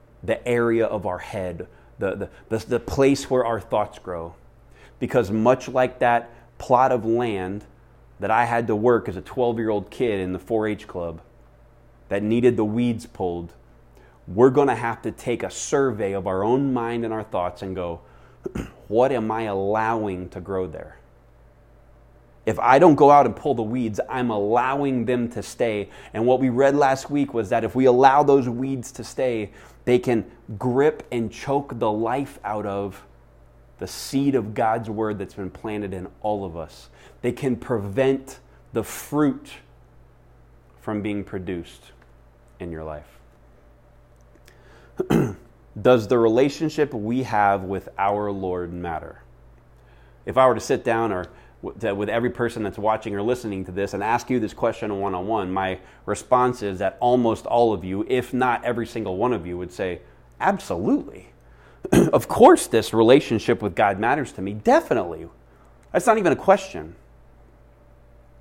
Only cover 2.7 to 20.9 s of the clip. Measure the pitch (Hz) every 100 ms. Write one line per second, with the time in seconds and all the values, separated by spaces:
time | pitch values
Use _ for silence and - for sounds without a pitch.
2.7 | 120 - - 139 139 - 127 117 113 -
3.7 | 110 104 - - 87 85 - - - -
4.7 | - - - 123 131 98 110 110 131 -
5.7 | 127 127 - 123 120 117 - - - -
6.7 | 123 131 123 110 117 123 98 92 101 -
7.7 | - _ - - - 98 113 117 120 117
8.7 | 107 117 117 101 92 - - 120 117 110
9.7 | 104 92 - 123 101 92 90 - 113 107
10.7 | 101 - 90 85 82 - - - - -
11.7 | - - - - 98 104 117 123 113 107
12.7 | 110 120 113 - - 92 87 85 - -
13.7 | - - - - _ - 92 131 131 139
14.7 | 117 117 110 110 - - 117 - - -
15.7 | 143 135 107 101 98 92 95 104 131 139
16.7 | 123 117 120 113 110 104 95 87 - 98
17.7 | 92 87 85 - - - - - - -
18.7 | - - 107 131 127 110 113 113 98 98
19.7 | 107 110 117 104 92 90 95 90 95 92
20.7 | 76 -